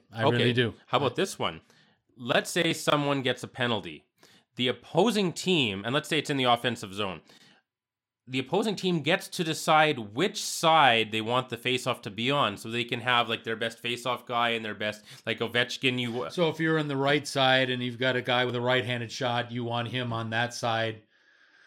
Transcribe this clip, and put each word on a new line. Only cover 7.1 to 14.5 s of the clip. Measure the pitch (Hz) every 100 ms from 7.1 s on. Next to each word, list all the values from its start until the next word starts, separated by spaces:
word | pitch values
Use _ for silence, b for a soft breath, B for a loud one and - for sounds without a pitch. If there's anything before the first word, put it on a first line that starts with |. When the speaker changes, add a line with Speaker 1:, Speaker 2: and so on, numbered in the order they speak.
| 82 - b b b b _ _ _ _ _ -
Speaker 2:
the | 131
opposing | 127 185 220 185
team | 185 170
gets | 147 190 -
to | -
decide | 165 151 - 156 156 135 107
which | 107 190 -
side | - - 165 160 135 117 107
they | 110
want | 110 123 127
the | 113
faceoff | 127 127 131 117
to | 120
be | 101 117
on, | 143 117 98
so | 110
they | 117
can | 120 123
have, | 117 120 113
like, | 113
their | 113 110
best | 113 -
faceoff | 120 120 127 123
guy | - 120 117